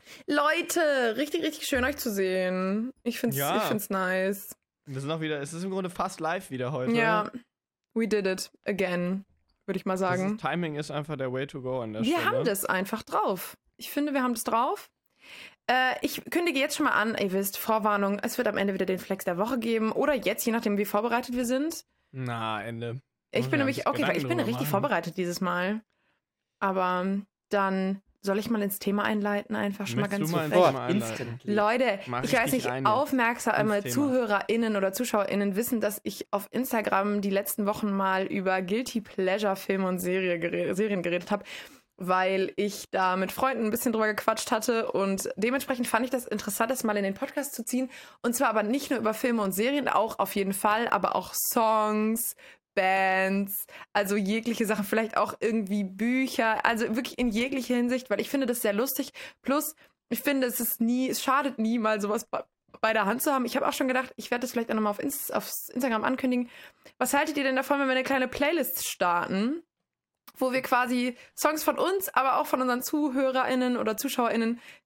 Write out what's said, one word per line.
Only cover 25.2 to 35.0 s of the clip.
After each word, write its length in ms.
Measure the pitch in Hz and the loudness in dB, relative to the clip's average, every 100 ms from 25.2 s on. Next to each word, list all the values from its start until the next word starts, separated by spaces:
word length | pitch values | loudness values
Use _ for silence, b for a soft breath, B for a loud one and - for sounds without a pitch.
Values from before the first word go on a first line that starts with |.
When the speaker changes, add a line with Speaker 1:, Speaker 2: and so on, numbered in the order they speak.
| 175 175 | -4 -2
Speaker 1:
Mal. 420 | 180 175 180 220 - _ _ _ _ _ _ - | -2 0 -2 -4 -8 _ _ _ _ _ _ -4
Aber 480 | 196 190 185 180 190 196 202 _ - | -2 0 0 0 0 -2 -4 _ -2
dann 520 | 202 196 190 190 196 _ _ | 0 2 2 0 -2 _ _
soll 160 | 196 196 | -2 -2
ich 100 | 220 | 0
mal 100 | 226 | 0
ins 200 | 202 196 | 0 -2
Thema 240 | - 202 | 0 0
einleiten, 500 | 208 214 208 202 - | 0 0 0 -2 -2
einfach 320 | 214 202 196 202 | -2 -2 -4 -2
schon 140 | 214 | 0
mal 80 | 202 | 0
Speaker 2:
Möchtest 220 | 202 202 | 0 0
Speaker 1:
ganz 0 | |
Speaker 2:
du 40 | 175 | 0
mal 120 | - | 2
Speaker 1:
frech. 100 | 175 | 6
Speaker 2:
ins 80 | 175 | 6
Thema 60 | |
Speaker 3:
Boah, 100 | 135 120 | 4 0
Speaker 2:
einleiten? 320 | 202 214 - | 0 0 -4
Speaker 3:
instantly. 340 | 120 117 - | -6 -8 0
Speaker 1:
Leute, 440 | 208 208 240 247 196 - | 2 4 4 2 0 -2
Speaker 2:
Mach 180 | 120 | -4
Speaker 1:
ich 80 | 226 | 2
Speaker 2:
ich 60 | 262 | 2
Speaker 1:
weiß 60 | 233 | 4
Speaker 2:
dich 140 | 254 | 2
Speaker 1:
nicht, 20 | 226 | 0
Speaker 2:
ein 200 | 127 135 | 0 2
Speaker 1:
aufmerksame 920 | 220 294 269 233 240 - 214 214 208 | 2 2 2 2 2 2 4 4 2
Speaker 2:
ins 80 | |
Thema. 100 | 196 | 0
Speaker 1:
ZuhörerInnen 840 | 170 285 254 226 202 - 226 226 202 | 0 2 2 2 2 2 0 2 2
oder 160 | 190 | 0
ZuschauerInnen 640 | 190 | 0